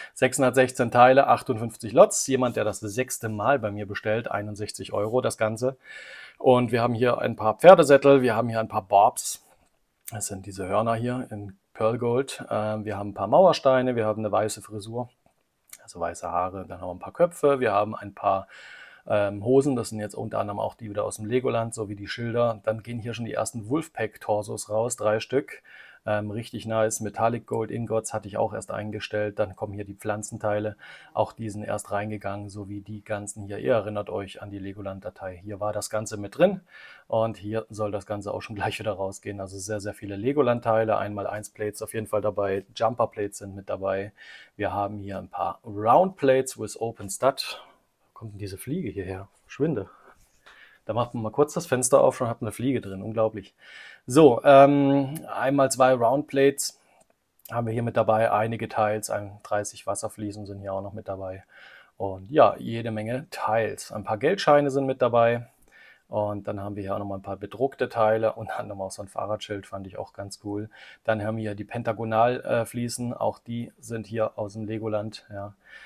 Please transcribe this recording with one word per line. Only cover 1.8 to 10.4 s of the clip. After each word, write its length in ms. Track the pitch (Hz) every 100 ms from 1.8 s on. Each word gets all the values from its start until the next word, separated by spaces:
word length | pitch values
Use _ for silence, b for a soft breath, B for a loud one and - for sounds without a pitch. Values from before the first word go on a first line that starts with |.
| 110
Lots. 340 | 123 196 - -
Jemand, 300 | 123 123 113
der 60 |
das 160 | 107 98
sechste 480 | 110 101 - - 113
Mal 300 | 107 110 139
bei 140 | 107
mir 160 | 104 101
bestellt, 420 | 101 110 110 117
einundsechzig 640 | 104 104 104 104 - 95
Euro 260 | 107 104 123
das 200 | 120 -
Ganze. 380 | 107 110 127 135 B B B B B B
Und 340 | 131 123 123
wir 120 | 120
haben 100 | 120
hier 240 | 113 123 -
ein 180 | 117 104
paar 200 | 107 104
Pferdesättel, 680 | 165 185 143 139 143 139
wir 140 | 123 110
haben 140 | 120
hier 100 | 113
ein 80 | 113
paar 160 | 107
Bobs. 600 | 98 98 113 - - - _ _ _ _ _ _ -
Das 160 | 113 -
sind 180 | 98